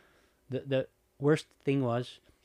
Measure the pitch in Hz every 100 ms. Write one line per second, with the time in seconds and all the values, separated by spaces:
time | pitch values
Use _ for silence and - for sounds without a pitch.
0 | _ _ _ _ - 127 135 131 - _
1 | _ - 143 156 - _ - 139 123 120
2 | 123 - _ _